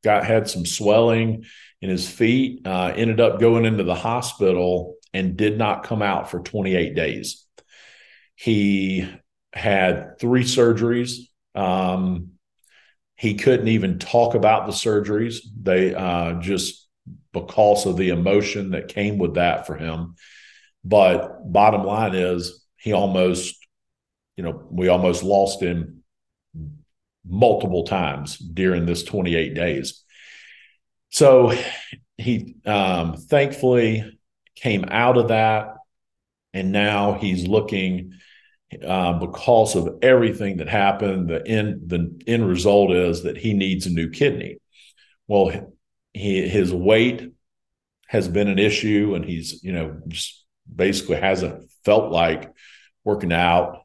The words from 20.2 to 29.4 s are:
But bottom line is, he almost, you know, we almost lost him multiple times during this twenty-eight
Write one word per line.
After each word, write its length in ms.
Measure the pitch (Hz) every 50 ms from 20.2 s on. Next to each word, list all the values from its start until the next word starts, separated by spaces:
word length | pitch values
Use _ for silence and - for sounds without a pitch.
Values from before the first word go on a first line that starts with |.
| - - - - - - _ _ _ _ _ _ _
But 680 | 92 101 104 98 92 90 85 - - - - - -
bottom 320 | 85 101 101 110 107 101 95
line 300 | 95 104 110 113 101 92
is, 500 | 95 90 90 90 90 87 87 - _ _ _ _
he 180 | _ - 110 104
almost, 600 | 92 101 98 92 92 92 92 90 85 - - - _ - _ _ _ _ _ _ _ _ _ _ _ _ _ _
you 80 | - 90
know, 240 | 82 76 76 - -
we 180 | - 90 90 92
almost 340 | 90 90 92 90 85 85 -
lost 380 | 95 101 98 98 98 - - 95
him 400 | 87 87 85 82 - - - _ _ _ _ _ _ _ _ _ _ _ 78 78 76 76 - _ _ _ _ _ _ _ _ _ 87
multiple 580 | 87 98 120 117 104 - - 95 90 87 85
times 520 | - 104 95 85 76 69 71 73 73 - -
during 480 | - 85 82 90 92 92 92 87 85
this 180 | 85 87 85 -
twenty-eight 520 | - - 101 90 87 85 82